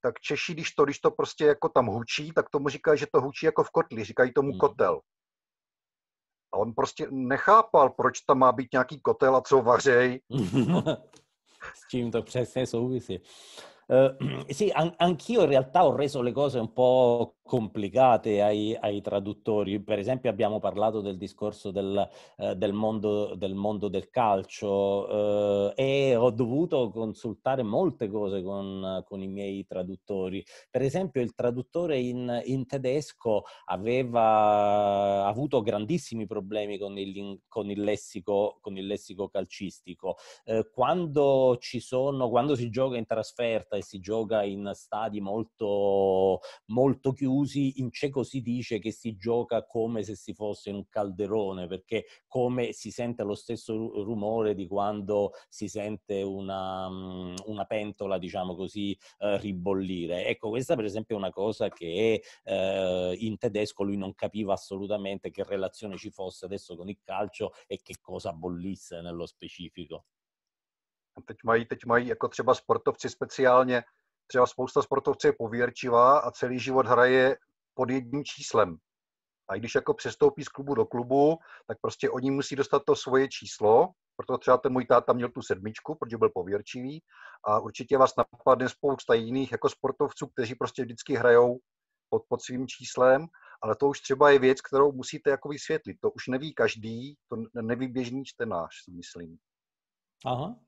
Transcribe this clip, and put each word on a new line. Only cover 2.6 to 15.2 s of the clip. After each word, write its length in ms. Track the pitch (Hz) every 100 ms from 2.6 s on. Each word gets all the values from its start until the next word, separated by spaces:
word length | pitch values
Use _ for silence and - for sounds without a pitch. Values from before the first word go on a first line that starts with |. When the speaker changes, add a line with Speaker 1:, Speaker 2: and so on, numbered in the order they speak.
| 139
Speaker 1:
říkají, 300 | 143 - 147
že 80 | 147
to 80 | 156
hučí 260 | 135 - 160
jako 180 | 156
v 60 | 147
kotli, 340 | 165 - 113
říkají 280 | 101 113 127
tomu 180 | 123 139
Speaker 2:
Hmm. 80 | 95
Speaker 1:
kotel. 420 | 95 101 101 76 _ _ _ _ _ _ _ _ _ _ _ _ _ _ _
A 40 | 95
on 180 | 110
prostě 320 | 113 135 - -
nechápal, 800 | 135 127 135 - 220 220 160 131
proč 300 | - 123 -
tam 180 | - 135
má 140 | 127
být 200 | 117 127
nějaký 280 | 135 127 143
kotel 360 | 123 113 135 131
a 40 |
co 220 | - 135
vařej. 580 | 120 117 135 123 127 127 _
Speaker 2:
<laughs> 800 | 131 95 110 120 170 160 147 - _ _ _ _ _ -
S 140 | - -
čím 220 | 127 120
to 120 | 113
přesně 440 | - 123 120 127 127
souvisí. 540 | 117 123 127 - 92 - - - - - _ _
Eh, 240 | 127 135 135
<clears throat> 340 | 135 135 139
sì, 180 | 139 208
an-, 220 | 147 165 170
anch'io 440 | 175 165